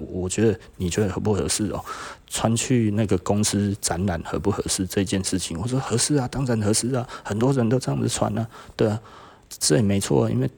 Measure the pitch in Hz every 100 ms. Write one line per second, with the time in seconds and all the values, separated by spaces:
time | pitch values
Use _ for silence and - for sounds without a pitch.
0 | - 90 92 - 113 95 - - 90 92
1 | 104 95 98 98 71 - 107 98 - -
2 | - - - - 117 117 - 127 107 104
3 | 101 92 - 104 104 101 101 101 - 85
4 | 98 82 - - 98 98 - - 92 -
5 | 92 98 92 95 - 82 113 131 - 120
6 | - 147 123 143 131 113 101 110 117 131
7 | 117 - - 104 127 135 113 127 - 135
8 | 117 - 110 104 113 - - - 113 110
9 | - - - - - - - 147 107 202
10 | - 139 113 113 131